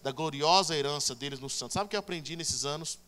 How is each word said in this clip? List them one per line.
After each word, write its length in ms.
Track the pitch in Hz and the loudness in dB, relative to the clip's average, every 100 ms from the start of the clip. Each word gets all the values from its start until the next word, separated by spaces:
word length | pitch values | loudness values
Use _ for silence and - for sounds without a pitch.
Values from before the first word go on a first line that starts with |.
da 80 | 139 | -6
gloriosa 640 | 131 160 143 151 185 170 156 | -2 -2 2 6 8 6 2
herança 400 | 139 147 - 120 | 0 0 -2 -2
deles 240 | 139 135 | -6 -6
nos 140 | 131 | -6
santos." 220 | - 123 180 | -6 -2 -2
Sabe 100 | 202 | -2
o 40 | |
que 60 | 208 | -2
eu 60 | |
aprendi 340 | 190 170 143 170 | -4 -6 -6 -6
nesses 300 | 151 127 139 | -4 -2 -2
anos? 340 | 151 160 - | -4 -6 -10